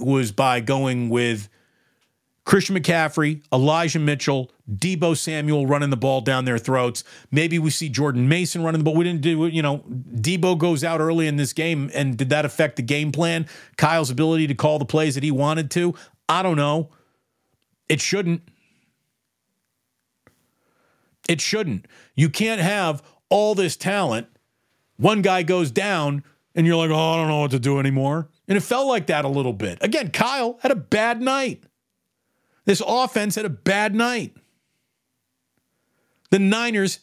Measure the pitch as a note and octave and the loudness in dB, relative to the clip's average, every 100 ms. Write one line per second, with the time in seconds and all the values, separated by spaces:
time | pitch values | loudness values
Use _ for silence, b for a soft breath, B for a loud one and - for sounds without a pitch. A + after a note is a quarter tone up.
0 | B2 C3+ A2+ G2+ C3 B2 A2 C3+ C3+ B2 | -2 0 -2 0 0 0 0 -2 -2 -2
1 | A#2+ A#2+ A#2+ A2 G2+ _ _ _ _ _ | -2 0 0 -4 -8 _ _ _ _ _
2 | _ _ _ _ - G3 - F#3+ E3 E3+ | _ _ _ _ 0 2 2 -2 0 0
3 | D#3 E3 D3+ D3+ - C3 C#3+ D#3+ E3 E3 | 0 0 -2 -2 -2 2 4 2 0 0
4 | D3 C#3+ - C3+ B2 _ - G2 F3+ F3 | 0 0 0 -2 -4 _ -10 -4 -2 0
5 | E3+ D#3 - D#3 D3+ D3 C3+ C#3+ C#3+ B2 | 0 0 -2 -2 0 2 2 0 0 0
6 | C3+ C3+ B2 C3 B2+ A#2 B2 C3 B2 A#2 | 0 0 0 0 0 -2 0 0 0 -4
7 | - B B C#3 E3 E3+ D#3 - D#3 B2+ | -14 B B 0 2 0 0 -2 -4 -2
8 | D3 B2 B2+ E3+ F3 F3 D#3+ D#3+ D3+ D#3+ | 0 2 2 2 0 -2 -2 0 2 2
9 | F3 E3+ D#3+ D#3+ E3 D#3+ D3 C#3+ - B2 | 2 0 0 0 0 0 0 -2 -6 -12
10 | - A#2 B2+ F3+ F3+ E3+ F3 D3+ E3 D#3+ | -8 -4 -2 0 2 2 2 0 0 0
11 | D#3 E3 D#3 D3 C3+ - E3 D#3 C#3 C3+ | 0 2 0 0 -2 -2 -2 -2 -2 -2
12 | C#3 A#2 C3 D3 D3 - D3+ - A#2+ D3 | -2 0 0 0 0 0 -2 -2 -4 -2
13 | D3+ C#3+ E3+ E3 D3+ B B B D3+ E3 | -2 0 0 -2 -6 B B B 2 2
14 | C3+ B2+ D#3+ D#3+ D3+ C3+ D3+ D3+ C3+ D#3 | 0 0 0 2 0 0 0 0 0 0
15 | D#3 C3 D3+ C3+ D3 D#3+ C#3+ F3 F3 - | 0 0 -2 0 0 0 -2 -2 -2 -4
16 | B B - E3+ F#3+ D3+ D3 D#3+ D#3+ _ | B B -2 0 2 2 0 0 -4 _
17 | _ _ _ _ _ _ _ _ - D#3 | _ _ _ _ _ _ _ _ -4 -2
18 | - F#3+ F3 E3+ - _ _ _ _ _ | -2 -2 -2 -4 -6 _ _ _ _ _
19 | _ _ _ _ _ _ _ _ _ _ | _ _ _ _ _ _ _ _ _ _
20 | _ _ _ _ _ _ _ _ _ _ | _ _ _ _ _ _ _ _ _ _
21 | _ _ - E3 - G#3+ F3+ F#2+ - b | _ _ -6 -4 -2 -2 -2 -6 -10 b
22 | b b D#3 - A3 A3 E3+ G#3 E3+ C#3+ | b b 2 2 -2 0 0 0 -2 -4
23 | b b b G3+ G#3+ G3 E3+ - F#3+ G3+ | b b b 2 2 2 -2 -2 -2 0
24 | D#3 A2+ - _ _ _ _ _ _ - | 0 -2 -6 _ _ _ _ _ _ 2
25 | D#3+ G#3+ F#3+ F#3 E3 F3+ D3 D3+ G3+ F3 | 2 4 2 2 2 0 0 0 0 0
26 | D3 C#3+ - b b E3+ E3 E3 D#3+ D#3 | -2 -4 -8 b b 2 4 4 2 2
27 | D#3+ E3 D#3 D3+ D3 B2+ C3+ C#3 C3+ C3+ | 2 2 0 0 0 0 0 0 0 0
28 | C3+ D#3 D#3+ _ - G3 - B3 C#4 A#3 | 0 -2 -6 _ -2 -2 0 0 0 0
29 | - D3+ C#3 C#3 B2+ G2+ G2 F2 G#3 A#3 | 0 -2 0 -2 -2 -4 -6 -4 -2 -2
30 | F3 - A#3 C#4 A#3 A#3+ C4 A#3 - C4+ | -2 0 0 0 -4 -2 -2 -2 -2 0
31 | A3+ A#3 B3+ C4+ B3+ - _ _ _ _ | 0 0 -2 -2 -2 -8 _ _ _ _
32 | _ _ _ _ _ _ - G3 - A#3+ | _ _ _ _ _ _ 0 0 2 0
33 | B3+ A3 G#3 G#3+ G#3 B2 F#3 G3+ G#3+ G#3+ | 0 0 -2 -2 -4 -4 0 0 0 0
34 | A#3+ A#3+ C3+ - _ _ _ _ _ _ | 0 -2 -6 -12 _ _ _ _ _ _
35 | _ _ _ _ _ _ _ _ _ _ | _ _ _ _ _ _ _ _ _ _
36 | _ _ - G3 G3 A3 A#3+ G#3+ F#3+ - | _ _ 0 2 4 2 0 0 -2 -4